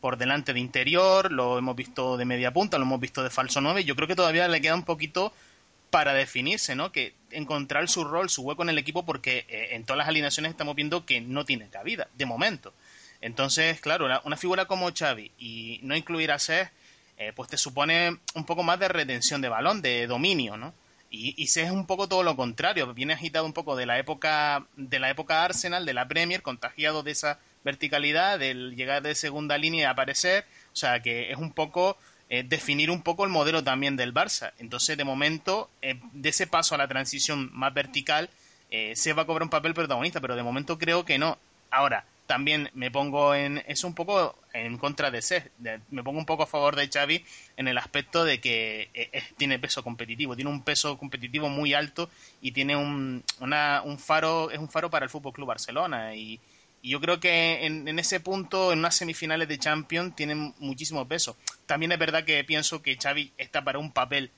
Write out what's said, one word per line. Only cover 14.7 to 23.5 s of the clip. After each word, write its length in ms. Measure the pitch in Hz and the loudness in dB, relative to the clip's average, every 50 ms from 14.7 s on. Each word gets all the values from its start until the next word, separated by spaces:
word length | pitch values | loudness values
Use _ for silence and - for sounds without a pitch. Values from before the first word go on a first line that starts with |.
| 196 185 180 175 170 | 0 0 0 -2 -2
Xavi 380 | - 165 147 127 110 104 - _ _ | 0 0 0 0 -2 -6 -16 _ _
y 400 | 120 117 113 113 113 113 117 - 123 | -14 -12 -10 -10 -10 -10 -10 -10 -6
no 120 | 131 143 | -2 -2
incluir 360 | 160 - - 170 165 160 156 | -2 -2 -2 -2 0 2 2
a 80 | 147 143 | 2 0
Cesc, 320 | - - 160 175 190 175 _ _ _ - - _ _ _ _ | 2 0 2 0 0 -2 _ _ _ -20 -20 _ _ _ _
eh, 160 | _ 107 107 107 | _ -10 -10 -8
pues 140 | - 123 - | -10 -10 -6
te 80 | - | -4
supone 600 | - - 147 123 139 143 156 165 170 175 170 170 - _ - - | -4 -4 -2 0 0 2 4 4 4 4 2 0 -4 _ -10 -8
un 100 | 165 156 | -8 -4
poco 180 | - 170 165 180 | -4 -2 0 2
más 160 | 165 175 180 | 2 2 2
de 80 | 196 | 2
retención 540 | 185 175 170 147 135 127 120 - - 147 143 | 0 2 0 0 0 -2 0 0 0 0 0
de 80 | 131 123 | -2 0
balón, 320 | 113 110 131 170 214 208 | 0 2 2 2 2 2
de 260 | 156 131 123 120 120 | 2 2 2 2 0
dominio, 480 | 117 123 120 147 190 196 156 127 107 101 | 0 0 0 2 2 2 2 0 -2 -6
¿no? 160 | 107 117 156 - _ _ _ _ _ _ _ | -8 -12 -12 -14 _ _ _ _ _ _ _
Y, 240 | - 107 113 135 156 - | -14 -8 -8 -8 -6 -4
y 60 | 151 | -2
Cesc 180 | - - 160 160 | 0 2 2 2
es 60 | 170 | 0
un 160 | 185 196 190 | 0 -2 0
poco 200 | - 220 196 196 | -2 0 -2 0
todo 140 | 185 190 185 180 | 2 2 4 4
lo 120 | 175 151 | 4 2
contrario, 580 | 131 127 120 110 - 147 - 214 170 139 123 120 | 2 -2 -4 -2 0 0 0 2 2 0 -2 -2
viene 200 | 120 131 147 160 | -4 -2 -2 -2
agitado 320 | 151 160 165 151 160 160 | -2 -4 -2 0 0 0
un 80 | 156 | 0